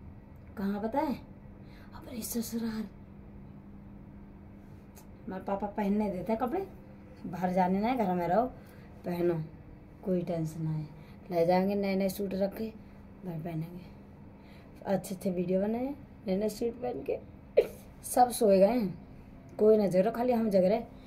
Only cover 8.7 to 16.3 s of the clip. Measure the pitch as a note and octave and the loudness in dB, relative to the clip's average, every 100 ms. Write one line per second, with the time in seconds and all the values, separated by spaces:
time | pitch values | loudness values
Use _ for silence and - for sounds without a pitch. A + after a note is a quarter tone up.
8.7 | - - - - F3 F3 E3 D#3 - - | -18 -18 -12 -6 0 2 2 -2 -12 -20
9.7 | - - - - F#3 E3+ E3+ D#3+ D#3+ D#3+ | -20 -20 -12 -2 0 0 -2 -2 -4 -4
10.7 | D#3 D3+ - - - - F3 E3 F3+ F#3+ | -4 -6 -12 -18 -20 -4 2 4 6 4
11.7 | G3+ G3 F#3+ G3 F#3+ G3+ F#3+ F#3+ G3 A3 | 2 0 2 0 -2 -4 0 -2 -2 -8
12.7 | - - - - - F#3 D#3+ E3+ D#3+ E3 | -10 -18 -20 -20 -14 -10 -8 -6 -6 -6
13.7 | F3+ - - - - - - - - - | -10 -16 -18 -20 -20 -20 -20 -20 -20 -20
14.7 | - - G3 - F#3 G3+ F3+ F3 F#3 G#3 | -14 -2 -2 -2 -6 -4 -2 0 2 2
15.7 | A3+ C4 D4 - - - | -2 -4 -6 -14 -14 -2